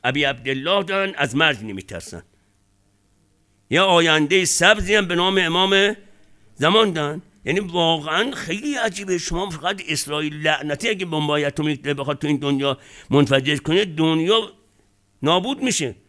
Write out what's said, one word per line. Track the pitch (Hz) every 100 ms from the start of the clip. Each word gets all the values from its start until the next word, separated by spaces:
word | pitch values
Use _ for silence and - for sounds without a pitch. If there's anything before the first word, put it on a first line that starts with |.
ابی | 127 135
عبدالله | 139 120 117 135 143 202
دارن، | 185 196 196 151
از | 143 127
مرگ | 160 120
نمیترسن. | 110 95 90 90 - 87 - _ _ _ _ _ _ _ _ _ _ _ _ _ _
یه | 143
آینده | 190 175 170 156 147 190
سبزی | 180 - 175 214 190
هم | 214 190
به |
نام | 175 185 190
امام | 170 170 190 196 202 220 - - _ - _
زمان | - 151 208 214
دارن. | 165 147 156 - _
یعنی | - 175
واقعاً | 190 175 165 165 151 165 240
خیلی | 240 - 196 294
عجیبه. | 277 226 196 196 180
شما | 170 170 196
فقط | 160 160 196 -
اسرائیل | 151 - 151 151
لعنتی | 151 156 151 147 143 214
اگه | 208 180
بمبای | 156 151 147
اتمی | 143 - 151
بخواد | 147 143 143 139 143
تو | 151
این | 147
دنیا | 143 139 139 131 - - -
منفجر | 139 139 135 131 147
کنه، | - 170
دنیا | 208 156 160 160 165 226 214 - _ _ _ _ _ _
نابود | 139 180 208 277
می‌شه. | 254 - 139 104